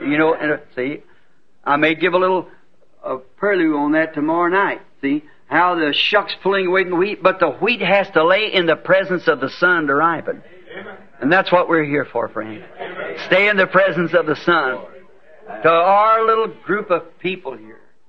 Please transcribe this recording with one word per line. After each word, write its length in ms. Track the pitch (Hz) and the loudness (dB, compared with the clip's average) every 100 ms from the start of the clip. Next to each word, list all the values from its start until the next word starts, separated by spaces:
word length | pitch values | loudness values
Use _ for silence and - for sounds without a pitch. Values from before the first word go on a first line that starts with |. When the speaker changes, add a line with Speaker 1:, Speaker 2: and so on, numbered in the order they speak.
Speaker 1:
You 160 | 131 151 | -2 2
know, 180 | 160 | 2
and, 180 | 151 151 | 2 -2
uh, 40 | 143 - | -4 -6
see, 280 | 127 131 151 - - - - - - | -6 -6 -8 -14 -20 -20 -20 -20 -8
I 120 | 127 143 | -2 2
may 180 | 156 | 2
give 200 | 156 175 | 0 0
a 40 | 180 | 2
little, 300 | 185 185 - - - - - - | 2 0 -4 -16 -20 -20 -20 -14
uh, 120 | 139 131 - - | -10 -10 -12 -4
prelude 400 | 202 190 160 147 | 0 2 2 0
on 160 | 147 | 0
that 220 | 156 156 | 0 0
tomorrow 340 | 151 151 170 175 | -2 -2 0 0
night. 320 | 190 185 123 - - | 0 -2 -4 -14 -6
See, 200 | 139 147 - - - | -4 -4 -6 -20 -4
how 280 | 151 180 | 0 2
the 180 | 170 151 | 2 -2
shuck's 420 | 139 - 208 196 - | -2 0 0 -2 -4
pulling 240 | 190 196 180 | -2 0 0
away 160 | 190 | 0
from 80 | 180 | 0
the 60 | 170 | 0
wheat, 260 | 202 190 | -2 0
but 160 | 180 - | 0 2
the 120 | 156 | -2
wheat 320 | 123 196 226 | 0 -2 -2
has 260 | 180 202 185 | 2 0 2
to 140 | 160 | 2
lay 280 | 170 196 214 | 2 2 0
in 140 | 190 165 | 0 0
the 100 | 151 | 0
presence 520 | - 190 190 175 160 | 2 0 2 -2 0
of 120 | 139 | 0
the 100 | 131 | -2
sun 360 | - 180 175 147 | 0 2 2 0
to 80 | |
ripen. 480 | 139 165 151 - - - - - - | 2 0 0 -6 -10 -12 -20 -18 -16
Speaker 2:
Amen. 180 | - - - - | -16 -18 -20 -6
Speaker 1:
And 120 | 131 | 0
that's 200 | 185 185 | 2 4
what 160 | 180 165 | 2 2
we're 160 | 165 | 0
here 220 | 147 143 127 | 0 -4 -4
for, 180 | 117 110 | -6 -6
friend. 360 | 110 107 107 - - | -8 -12 -14 -16 -14
Speaker 2:
Amen. 400 | - - - - - | -14 -12 -12 -8 0
Speaker 1:
Stay 220 | 185 208 | 2 2
in 80 | 196 | 2
the 100 | 180 | 2
presence 480 | 185 190 165 165 | 2 2 0 0
of 120 | 170 156 | 0 0
the 100 | 143 | -2
sun. 420 | - 165 135 123 - - - - - - - - | 0 0 0 -4 -10 -20 -20 -20 -20 -20 -16 -2
To 80 | 156 | 2
our 540 | 165 185 202 220 226 | 4 4 4 4 2
little 240 | 220 220 220 | 2 0 -2
group 420 | - - 208 202 | -6 -6 -4 -2
of 280 | 254 - - | -4 -4 -10
people 380 | 180 185 135 113 | -8 -8 -10 -14
here, 240 | 110 - - - | -16 -20 -20 -20